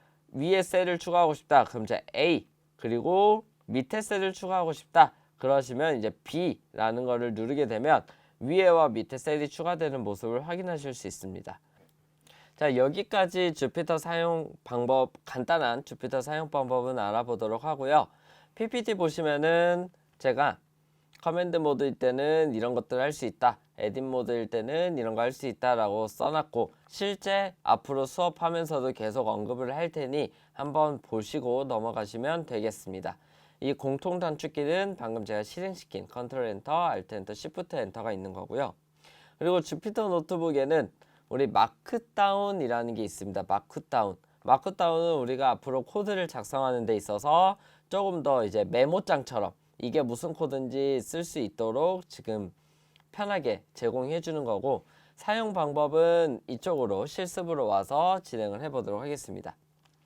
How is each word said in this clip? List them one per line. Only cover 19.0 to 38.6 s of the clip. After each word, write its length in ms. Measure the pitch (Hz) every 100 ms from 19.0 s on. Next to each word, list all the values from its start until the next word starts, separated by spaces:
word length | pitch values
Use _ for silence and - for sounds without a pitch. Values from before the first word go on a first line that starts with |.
| 165 156 156 147 160 170 175 175 180 _ _ _
제가 380 | 131 123 143 - _ _ _ _ _ _
커맨드 380 | 170 170 180 170
모드일 400 | 151 135 139 -
때는 560 | 127 131 147 160 156
이런 180 | 110 120
것들을 300 | 120 107 127
할 100 | 139
수 140 | 147 117
있다, 320 | - 123 113 _ -
에딧 260 | 110 127
모드일 420 | 131 127 117 120 110
때는 500 | - 113 156 180 156
이런 180 | 113
거 60 | 110
할 120 | 120
수 140 | 123 135
있다라고 640 | 101 127 120 107 104 110
써놨고 640 | - 135 156 151 117 110 _ _
실제 640 | - 202 196 196 196 196 -
앞으로 440 | - 117 - 135 135
수업하면서도 840 | - 175 165 170 170 160 147 127
계속 360 | 123 110 120 110
언급을 460 | 104 107 123 127
할 180 | 143 170
테니 400 | 160 131 147 131 _ _
한번 480 | - 143 151 151 135
보시고 600 | - 110 107 151 123 127
넘어가시면 840 | 139 113 113 113 101 113 135 170 151
되겠습니다. 720 | 117 110 104 - 95 90 - _ _ _ _
이 140 | 139
공통 440 | 139 135 139 185 180
단축키는 800 | 170 151 156 151 147 180 196 180
방금 300 | 117 113 104
제가 160 | 104
실행시킨 680 | 104 - 190 180 - 98 95
컨트롤 380 | 123 123 131 117
엔터, 260 | 98 135
알트 420 | 160 175 101 92
엔터, 200 | 107 95
시프트 420 | 104 - - 175 151
엔터가 360 | 104 113 110
있는 200 | 95 95
거고요. 400 | 92 92 123